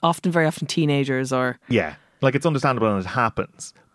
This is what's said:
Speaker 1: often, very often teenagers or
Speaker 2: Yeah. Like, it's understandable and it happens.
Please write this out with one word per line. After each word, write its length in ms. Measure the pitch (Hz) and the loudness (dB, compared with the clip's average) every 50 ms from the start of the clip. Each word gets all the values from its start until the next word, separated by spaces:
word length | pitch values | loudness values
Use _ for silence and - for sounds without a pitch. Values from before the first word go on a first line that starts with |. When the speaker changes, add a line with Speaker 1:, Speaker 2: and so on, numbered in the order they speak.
Speaker 1:
often, 300 | - 165 165 - - 185 | 2 0 0 0 -2 0
very 140 | 165 170 160 | 2 2 2
often 200 | 156 - - 151 | 2 0 -2 -6
teenagers 680 | 131 - 175 156 147 143 143 135 135 131 131 131 127 131 | -4 0 0 2 2 2 0 0 0 -2 -2 -2 -2 -2
or 240 | 127 127 123 123 - _ - | -2 -2 -2 -4 -6 _ -2
Speaker 2:
Yeah. 280 | 120 107 82 78 - - _ _ _ _ | 0 0 0 -2 -6 -14 _ _ _ _
Like, 120 | 139 135 131 | 0 2 2
it's 120 | 143 175 | 2 2
understandable 420 | 170 151 131 151 139 127 117 110 107 | 0 0 2 0 0 2 2 2 2
and 160 | 101 95 90 | 2 0 -2
it 40 | 90 | -2
happens. 640 | - 127 117 113 - - 90 - _ - - - - _ _ _ | 0 0 0 0 0 -2 -6 -6 _ -16 -18 -18 -18 _ _ _